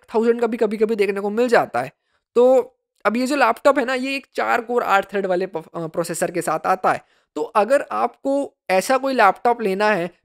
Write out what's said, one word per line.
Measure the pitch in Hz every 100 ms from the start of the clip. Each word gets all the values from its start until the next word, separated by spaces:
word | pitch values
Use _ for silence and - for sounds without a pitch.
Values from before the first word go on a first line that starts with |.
| -
थाउजेंड | 226 233 233
का | 233
भी | 233
कभी-कभी | 214 214 214 220
देखने | 196 196
को | 202
मिल | 214 247
जाता | 220 135 117
है। | 131 - _ _ _
तो | 233 254 262 - _ _ _ 202
अब | 226
ये | 254
जो | 285
लैपटॉप | 233 240 285 277
है |
ना, | 247
ये | 262 262 269
एक | -
चार | - 220 233
कोर | 226 240
आठ | - 196 196
थ्रेड | 202 190
वाले | 180 185
प-, | 165
अ, | - 175 160
प्रोसेसर | 180 165 165 175
के | 175
साथ | 156 156 -
आता | 151 185
है। | 135 - _ _
तो | 151
अगर | 151 220 208 277 -
आपको | 214 240 - 277 277 269 - -
ऐसा | 185 185 269
कोई | 269
लैपटॉप | 254 202 185 240 240
लेना | 214 190 214
है | 196 180 -